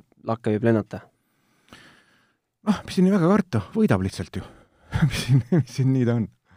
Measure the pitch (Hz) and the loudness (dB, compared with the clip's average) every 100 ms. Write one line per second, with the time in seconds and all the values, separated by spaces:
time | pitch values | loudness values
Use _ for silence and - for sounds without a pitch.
0 | - _ - 113 - 107 117 113 101 107 | -12 _ -8 -6 -4 0 2 0 -2 -12
1 | - _ _ _ _ _ _ - - _ | -18 _ _ _ _ _ _ -20 -20 _
2 | _ _ _ _ _ _ - 196 - - | _ _ _ _ _ _ -4 -4 -4 0
3 | 185 202 165 208 - 113 - 220 214 98 | 2 4 4 2 0 -4 -4 -2 0 0
4 | 95 - - - - - _ _ - - | -2 -6 -10 -12 -12 -18 _ _ -8 -2
5 | 147 - - 131 - 175 123 - 131 131 | -2 -2 0 0 2 0 0 -2 0 0
6 | 117 120 101 _ _ | 0 0 -4 _ _